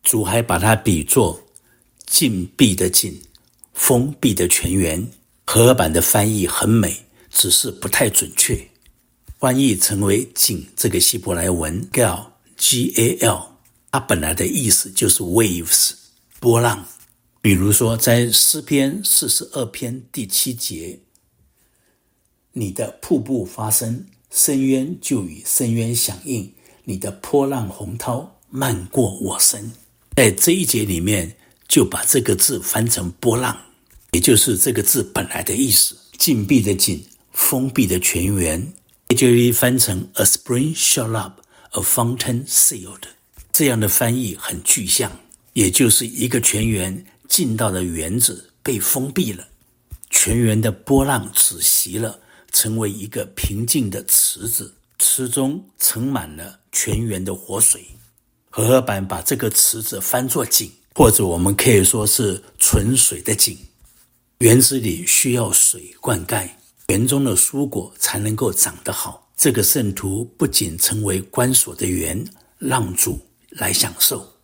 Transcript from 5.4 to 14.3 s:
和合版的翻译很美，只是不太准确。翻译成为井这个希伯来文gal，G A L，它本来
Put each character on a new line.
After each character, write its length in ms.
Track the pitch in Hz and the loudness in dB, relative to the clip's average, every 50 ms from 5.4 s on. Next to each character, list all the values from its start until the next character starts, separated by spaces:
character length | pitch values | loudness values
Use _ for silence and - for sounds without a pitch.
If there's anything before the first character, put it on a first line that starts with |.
| _ | _
和 220 | - - - 120 | 0 4 6 6
合 80 | 131 127 | 6 6
版 180 | 120 90 76 | 6 2 0
的 80 | 80 - | 2 0
翻 340 | - - - 110 104 107 110 | 0 2 2 2 2 2 0
译 120 | 104 90 | 0 -2
很 200 | 85 - - - | -2 -2 -2 0
美， 300 | - 113 113 98 - - - - _ _ _ _ _ | 2 2 2 0 -2 -4 -10 -14 _ _ _ _ _
只 200 | - - - - | 0 0 2 2
是 200 | - - - 82 | 2 0 0 -2
不 160 | - - - | -8 -8 -6
太 220 | 92 - - 131 104 | -2 0 2 2 2
准 240 | - - 80 - - | 2 0 -2 0 -2
确。 240 | - - - 120 - - _ _ _ _ _ _ _ _ _ _ _ _ - - _ | 0 0 0 0 -4 -6 _ _ _ _ _ _ _ _ _ _ _ _ -20 -6 _
翻 200 | - 127 127 135 | 0 0 2 4
译 180 | 139 127 104 | 4 2 2
成 240 | 95 - - 107 98 | 2 0 0 0 0
为 260 | 104 98 98 110 - - - | 2 2 2 2 0 -4 -10
井 320 | - - - 107 80 - - _ | -8 -6 -4 -6 -6 -8 -12 _
这 140 | - - 110 | -2 -2 0
个 100 | 92 90 | 2 2
希 200 | 87 - - 90 | 0 0 0 -2
伯 160 | - - 90 | -4 -4 -4
来 160 | 82 85 92 | -2 0 -2
文 360 | 90 82 80 78 82 101 - - | -2 -2 -2 -4 -6 -8 -8 -4
gal，G 1040 | - 127 120 95 80 - - - _ _ _ _ _ - - - 127 123 - - - | 0 0 2 2 0 -4 -10 -16 _ _ _ _ _ -2 0 0 2 0 0 0 0
A 220 | - 113 117 - - - | 2 2 2 2 2 2
L， 320 | 113 92 - - - - _ _ _ _ _ _ _ | 0 0 0 -6 -16 -20 _ _ _ _ _ _ _
它 80 | - 135 | -6 -6
本 180 | - - - 82 | -2 -2 -2 -2
来 140 | 76 76 | -2 -4